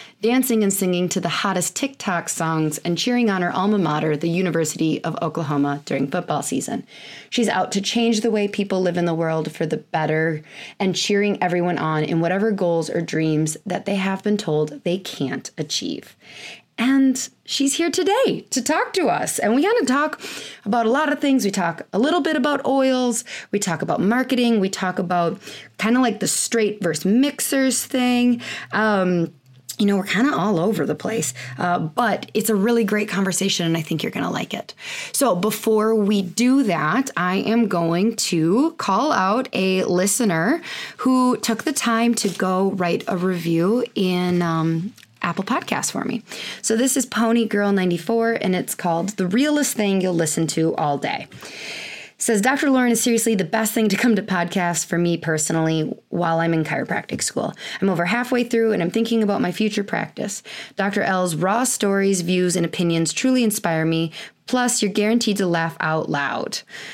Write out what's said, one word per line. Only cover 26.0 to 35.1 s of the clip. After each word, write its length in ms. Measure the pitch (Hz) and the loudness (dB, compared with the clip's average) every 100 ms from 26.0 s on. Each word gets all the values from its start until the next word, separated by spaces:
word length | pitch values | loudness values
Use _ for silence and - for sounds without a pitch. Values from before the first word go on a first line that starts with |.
like, 200 | 254 233 | 2 0
the 60 | 160 | -2
straight 560 | - - 233 214 208 | -2 0 0 0 0
versus 220 | 175 160 | -2 0
mixers 800 | 190 226 285 285 - 269 269 247 | 2 4 2 0 -2 2 2 0
thing. 560 | - 254 247 247 247 240 - - - | -2 0 2 4 4 2 -2 -12 -4
Um, 600 | 196 214 202 180 175 165 - _ - - - | 0 2 2 2 2 0 -6 _ -20 -10 0
you 60 | |
know, 140 | 202 202 | 2 2
we're 60 | |
kinda 300 | 196 185 269 | 0 0 2
all 240 | - 196 175 | 2 0 2
over 280 | 185 214 139 | 2 0 -2
the 80 | |
place, 400 | - - 226 - - - - | -2 -4 -2 -4 -6 -10 -4
uh, 200 | 180 180 | 0 0
but 520 | 156 240 233 - - | 0 0 0 -2 -4
it's 160 | - 214 | -2 0
a 60 | |
really 280 | 208 214 233 | 2 2 2
great 280 | 208 208 208 | 2 0 0
conversation, 560 | 185 190 175 196 - 165 | -2 0 0 0 0 0
and 100 | 165 | 0
I 60 | |
think 200 | 160 160 | -2 -4
you're 80 | - | -4
gonna 200 | - - | -4 -4
like 240 | - - | -4 -4
it. 180 | - - - - - - | -8 -10 -14 -12 -12 -8